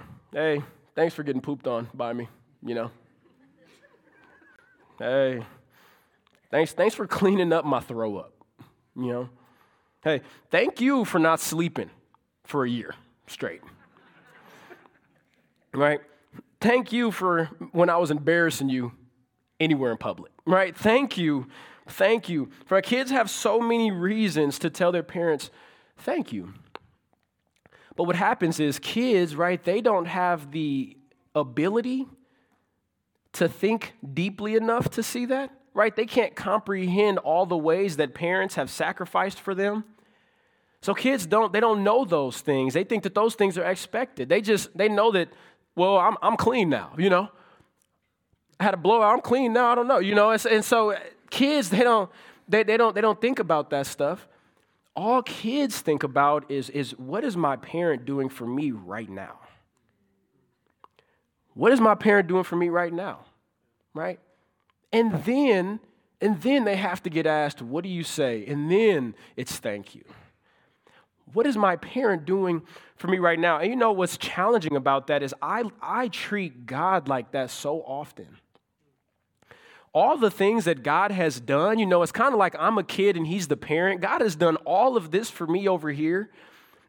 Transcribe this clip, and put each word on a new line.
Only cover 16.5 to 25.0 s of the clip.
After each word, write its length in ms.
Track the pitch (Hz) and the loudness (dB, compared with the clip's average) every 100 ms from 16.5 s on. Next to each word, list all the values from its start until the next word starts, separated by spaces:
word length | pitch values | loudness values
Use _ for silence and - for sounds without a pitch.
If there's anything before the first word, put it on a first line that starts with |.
| - | -2
"Thank 320 | 208 247 - | 2 2 2
you 180 | 240 233 | 0 0
for 360 | 180 185 170 160 - 170 | 0 0 0 -2 -6 -6
when 160 | 170 175 | 2 4
I 80 | 175 | 4
was 140 | 165 | 2
embarrassing 580 | 151 147 170 165 - 135 | 0 2 2 2 0 -2
you 240 | 127 120 - _ _ _ _ _ - | -2 -4 -10 _ _ _ _ _ -2
anywhere 320 | 160 143 127 | 0 2 0
in 60 | 113 | -2
public," 360 | 113 92 90 _ | -6 -8 -14 _
right? 320 | - 185 190 - | 0 2 2 0
"Thank 400 | 214 254 277 - | 2 2 2 -2
you, 300 | 160 143 127 - - - - | -2 -2 -6 -18 -20 -20 -16
thank 420 | - 190 226 175 | 0 2 2 0
you." 220 | 160 127 - - | -6 -6 -10 0
For 80 | |
our 80 | 190 | 0
kids 280 | 190 240 254 | 2 -2 0
have 200 | 262 208 | 0 -2
so 280 | - 220 220 | -2 0 2
many 320 | 233 233 220 | 2 2 0
reasons 680 | 180 185 220 214 151 147 - | 0 -2 0 0 2 0 0
to 100 | 165 | -6
tell 240 | - 175 | 0 0
their 100 | 175 | 0